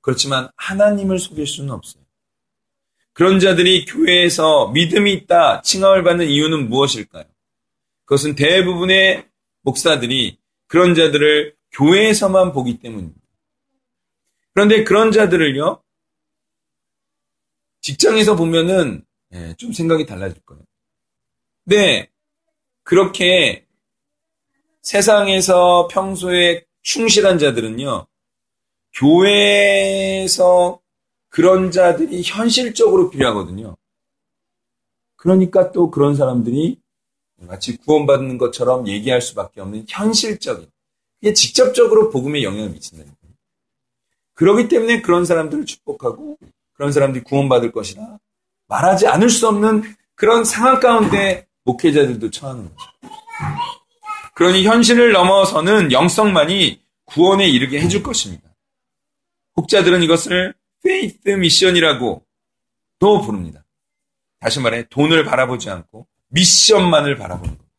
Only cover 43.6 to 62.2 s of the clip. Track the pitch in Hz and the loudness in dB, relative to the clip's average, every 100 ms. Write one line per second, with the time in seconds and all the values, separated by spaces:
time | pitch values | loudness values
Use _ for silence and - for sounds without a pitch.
43.6 | _ _ _ _ _ _ _ _ 170 208 | _ _ _ _ _ _ _ _ 2 2
44.6 | 233 240 226 233 226 175 175 165 156 147 | 2 0 0 -2 0 -2 0 -2 -2 -8
45.6 | - - - 143 127 113 302 302 _ _ | -10 -14 -14 -8 -8 -10 -16 -18 _ _
46.6 | _ _ 143 143 139 131 - 139 139 123 | _ _ -4 0 0 -2 -4 -2 2 0
47.6 | 117 113 98 95 226 214 _ _ _ _ | 0 -6 -12 -14 -20 -20 _ _ _ _
48.6 | _ 104 175 196 - 147 233 233 226 208 | _ -2 0 2 2 2 2 2 0 0
49.6 | 214 214 214 - _ _ 208 233 220 - | 0 0 -4 -16 _ _ 0 2 0 0
50.6 | 247 254 254 226 214 202 196 185 _ _ | 0 2 2 2 0 0 -2 -4 _ _
51.6 | - 123 170 147 139 117 110 - 139 127 | -6 0 0 2 0 -2 -8 -10 -14 -16
52.6 | 90 - - _ - - - 440 - - | -18 -20 -20 _ -20 -20 -20 -12 -10 -8
53.6 | 960 988 _ _ - - - - 175 190 | -10 -12 _ _ -16 -16 -16 -2 0 2
54.6 | 190 233 226 240 240 196 180 196 190 156 | 2 2 4 4 4 4 4 2 2 0
55.6 | 165 214 165 123 170 - 214 180 147 196 | 0 2 2 2 2 2 0 2 0 0
56.6 | 151 - _ _ _ - 180 196 196 127 | -2 -4 _ _ _ 0 2 4 2 0
57.6 | 123 143 170 202 208 226 104 85 _ _ | -2 -2 -2 -2 -4 -8 -8 -14 _ _
58.6 | _ _ _ _ _ _ _ _ _ - | _ _ _ _ _ _ _ _ _ -8
59.6 | - 208 175 180 165 165 - 180 185 - | 0 2 2 2 2 0 0 -4 -4 -10
60.6 | _ _ 370 381 247 - 196 196 175 - | _ _ -4 -4 -6 -8 -4 -2 0 2
61.6 | 185 175 160 131 120 87 | 2 2 0 0 -4 -8